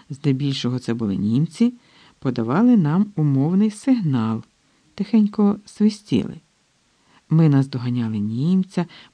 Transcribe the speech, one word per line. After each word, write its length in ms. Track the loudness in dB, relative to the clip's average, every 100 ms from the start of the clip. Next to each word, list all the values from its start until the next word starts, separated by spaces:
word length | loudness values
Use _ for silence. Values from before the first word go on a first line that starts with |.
| -18
здебільшого 680 | -6 -2 0 -2 -4 -4 -4
це 160 | -4
були 220 | -4 -4 -2
німці, 580 | 0 0 -2 0 -2 -2 _ _ _ _
подавали 580 | -6 -4 -2 2 4 4
нам 300 | 4 0 -2 0
умовний 540 | 0 2 2 0 0
сигнал, 720 | -2 -2 0 0 -2 -2 -4 -10 _ _ _ _
тихенько 640 | -10 0 2 2 2 0 0
свистіли. 720 | -6 0 0 0 -2 -2 -2 -10 _ _ _ _ _ _ _ _ 0
Ми 180 | 2 4
наздоганяли 680 | 4 0 -4 -4 -4 -4 -4
німця, 680 | -4 -2 0 0 -2 -6 -8 -10 -18